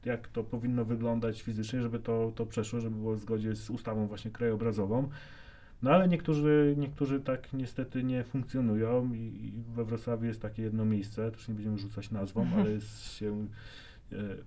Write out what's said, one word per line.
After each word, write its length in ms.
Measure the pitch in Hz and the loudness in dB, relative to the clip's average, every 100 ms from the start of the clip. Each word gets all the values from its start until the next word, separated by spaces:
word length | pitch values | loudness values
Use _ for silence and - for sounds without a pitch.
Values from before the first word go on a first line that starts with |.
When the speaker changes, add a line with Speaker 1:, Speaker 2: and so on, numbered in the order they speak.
| 233 | -2
Speaker 1:
jak 220 | 120 - | -4 -4
to 160 | 117 | -6
powinno 420 | 113 120 123 123 113 | -4 -2 0 2 2
wyglądać 560 | 117 117 117 113 107 | 2 2 2 0 -2
fizycznie, 400 | - 110 110 127 | -4 -4 -2 0
żeby 180 | 120 117 | 0 -2
to, 320 | 113 113 113 110 | 0 2 2 0
to 100 | 113 | -2
przeszło, 340 | 120 107 120 | -2 -2 -2
żeby 140 | 113 110 | -2 -2
było 200 | 110 107 | 0 -2
w 40 | |
zgodzie 360 | 101 110 110 107 | 0 0 0 -2
z 140 | - | -4
ustawą 380 | 123 - 110 107 | -6 -2 0 0
właśnie 240 | 104 113 | -2 -8
krajobrazową. 760 | - 120 110 117 104 98 117 143 - - - - - - - | 0 2 2 2 2 2 2 0 -4 -14 -16 -18 -18 -20 -2
No 100 | 127 | 6
ale 160 | 170 185 | 8 8
niektórzy, 680 | 170 - 151 147 151 147 143 | 4 2 4 6 8 8 4
niektórzy 420 | 139 - 139 135 | 0 0 0 0
tak 340 | 135 127 - | 0 -2 -2
niestety 500 | 131 127 - 127 131 | -4 -4 -4 -4 -2
nie 200 | 127 127 | 0 0
funkcjonują 920 | 120 139 120 131 120 107 113 123 123 | 0 -4 -2 2 4 4 4 2 2
i, 40 | 117 | -2
i 360 | 113 104 110 107 117 117 | -6 -8 -8 -8 -8 -4
we 80 | 113 | -2
Wrocławiu 400 | 117 - 117 117 | -2 -2 0 0
jest 160 | 110 | -2
takie 220 | 104 107 | -6 -4
jedno 220 | 110 110 110 | -2 2 4
miejsce, 460 | 107 98 - 110 | 2 0 -2 -4
też 160 | 110 - | -4 -8
nie 60 | 107 | -4
będziemy 220 | 107 104 | -2 -2
rzucać 340 | 101 104 104 | -4 -8 -6
nazwą, 300 | 107 98 - | -4 -2 0
Speaker 2:
Mhm. 200 | 170 175 | 2 4
Speaker 1:
ale 100 | 190 | 2
jest 420 | 107 104 - - | 0 -4 -12 -12
się, 340 | - 208 147 104 107 - - - - - | -6 -4 -4 -6 -10 -16 -16 -18 -20 -12
e, 40 | 101 104 95 | -8 -6 -8